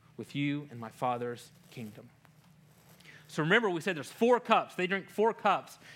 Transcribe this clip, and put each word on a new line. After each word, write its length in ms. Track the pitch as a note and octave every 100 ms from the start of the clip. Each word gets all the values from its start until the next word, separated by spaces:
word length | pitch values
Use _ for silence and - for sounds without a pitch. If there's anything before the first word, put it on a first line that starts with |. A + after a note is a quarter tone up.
| _ -
with 200 | A2+ C#3
you 320 | C#3+ C#3+ D3
in 80 | A#2+
my 100 | A2+
Father's 600 | - C3 A#2+ A#2+ A#2 - - -
kingdom." 380 | - A2 - A#2+ _ - _ _ _ _ _ - - - - -
So 160 | -
remember, 260 | D#3 G#3+ A3
we 120 | E3+
said 160 | G3 E3
there's 120 | B2+
four 300 | - A#3 A#3+
cups. 380 | A#3+ G#3 C3+ -
They 100 | F3+
drink 240 | G3 -
four 240 | - A3
cups 460 | G#3 G#3 E3 B2+ - -